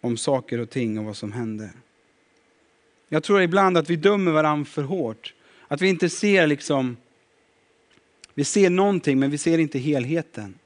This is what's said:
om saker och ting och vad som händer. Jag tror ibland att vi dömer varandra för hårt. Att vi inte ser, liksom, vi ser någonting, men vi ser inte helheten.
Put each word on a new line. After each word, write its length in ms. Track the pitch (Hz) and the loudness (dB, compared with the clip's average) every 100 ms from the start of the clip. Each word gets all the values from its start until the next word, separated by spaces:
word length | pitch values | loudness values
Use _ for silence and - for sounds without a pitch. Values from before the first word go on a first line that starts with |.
om 160 | 123 117 | -4 -4
saker 420 | - 135 123 120 | -2 -2 -2 -8
och 100 | 117 | -6
ting 300 | 135 117 107 | -4 -4 -4
och 60 | 107 | -8
vad 120 | 101 | -10
som 140 | 107 | -10
händer. 380 | 107 113 107 107 85 _ _ _ _ _ _ _ _ _ _ _ _ _ | -8 -8 -10 -12 -18 _ _ _ _ _ _ _ _ _ _ _ _ _
Jag 160 | 156 | -4
tror 180 | - 202 | 2 2
ibland 360 | 180 190 190 175 | 4 4 4 2
att 120 | 160 | 0
vi 60 | 170 | 2
dömer 360 | 175 208 180 | 2 2 2
varandra 340 | 156 156 151 143 | 2 2 0 -4
för 180 | - | -6
hårt. 500 | 139 185 127 110 - _ _ _ _ | -4 -4 -4 -8 -16 _ _ _ _
Att 140 | 143 | 0
vi 60 | 185 | 0
inte 220 | 175 175 | 2 0
ser, 380 | - 208 196 156 | 0 2 4 4
liksom, 500 | 143 - 143 127 120 _ _ _ _ _ _ _ _ _ _ _ _ - | 0 0 -2 -2 -8 _ _ _ _ _ _ _ _ _ _ _ _ -16
vi 100 | - | -6
ser 260 | 143 214 190 | -2 4 4
någonting, 500 | 180 202 190 151 135 | 4 2 2 0 0
men 120 | 135 | 0
vi 60 | 147 | -2
ser 200 | 165 165 | 0 0
inte 220 | 156 139 | 0 -2
helheten. 800 | 131 147 120 165 147 - 104 92 | -2 -2 -2 -4 -6 -12 -14 -16